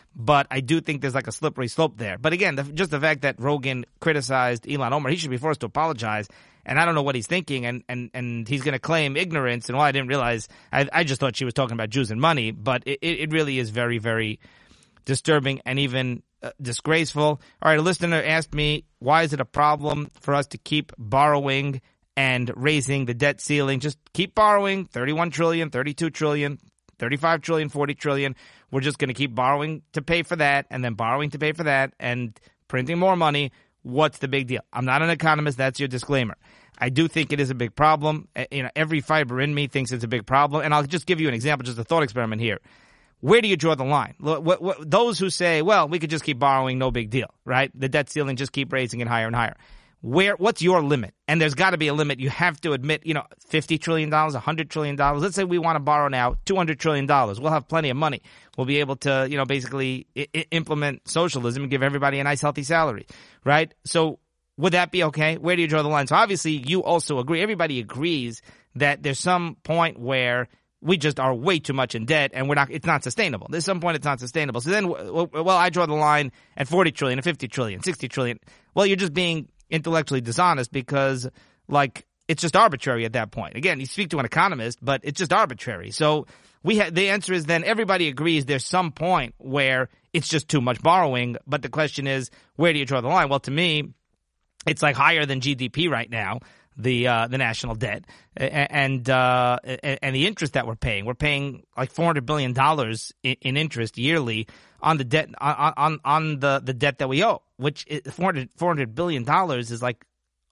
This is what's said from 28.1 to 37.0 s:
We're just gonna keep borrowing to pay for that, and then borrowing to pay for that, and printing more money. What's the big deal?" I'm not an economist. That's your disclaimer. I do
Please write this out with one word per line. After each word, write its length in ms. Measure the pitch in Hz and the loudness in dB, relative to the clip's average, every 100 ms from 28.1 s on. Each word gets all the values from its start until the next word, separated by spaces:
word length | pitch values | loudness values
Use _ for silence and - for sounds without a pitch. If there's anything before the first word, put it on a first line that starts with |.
| 139 139 131 - - _ | 0 -2 -6 -14 -20 _
We're 100 | 135 | -2
just 180 | 135 139 | -2 -2
gonna 140 | 135 | -4
keep 220 | 120 139 117 | -2 -4 0
borrowing 480 | 127 143 151 156 - | 2 2 0 -6 -8
to 80 | - | -8
pay 220 | 139 170 | -2 -2
for 140 | 165 175 | 0 0
that, 280 | 147 143 139 | 2 2 0
and 120 | 127 | -4
then 120 | 123 107 | -4 -2
borrowing 340 | 113 131 147 | -2 -2 -2
to 60 | 147 | -2
pay 140 | 151 | -4
for 120 | 156 156 | -2 0
that, 280 | 139 135 - | 0 0 -4
and 400 | 123 123 120 - _ _ _ | -6 -4 -6 -10 _ _ _
printing 320 | 127 127 170 | -4 -2 2
more 160 | 185 185 | 2 4
money. 380 | 156 143 143 - _ _ | 4 2 -2 -6 _ _
What's 380 | 127 127 156 - | -4 2 2 2
the 80 | 135 | -2
big 180 | 139 127 | -2 -2
deal?" 160 | 117 - | -6 -6
I'm 140 | 120 127 | -6 0
not 160 | 135 | 2
an 80 | 165 | 2
economist. 480 | 165 156 151 151 127 | 2 2 2 0 0
That's 200 | 135 - | -2 -2
your 100 | 139 | -4
disclaimer. 480 | 123 - 139 113 - _ - _ - | -4 -2 0 0 -4 _ -20 _ -6
I 100 | 123 | -2
do 200 | 131 | 2